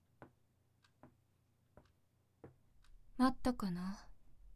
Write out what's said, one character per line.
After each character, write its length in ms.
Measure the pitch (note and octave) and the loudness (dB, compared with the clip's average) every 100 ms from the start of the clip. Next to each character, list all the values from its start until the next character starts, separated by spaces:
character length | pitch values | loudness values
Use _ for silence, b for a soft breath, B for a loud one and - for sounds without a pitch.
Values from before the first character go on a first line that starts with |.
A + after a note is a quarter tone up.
| _ - - - _ _ _ _ - _ - - _ _ _ _ _ - - _ _ _ _ _ - - - - - - - - | _ -20 -20 -20 _ _ _ _ -20 _ -20 -20 _ _ _ _ _ -20 -20 _ _ _ _ _ -20 -20 -20 -20 -20 -20 -6 4
待 180 | B3+ | 6
っ 60 | B3+ | 6
た 120 | B3+ | 2
か 160 | B3 G3 | 2 0
な？ 360 | F3 F#3 G3+ - - - - - | 0 -2 -4 -8 -18 -18 -18 -18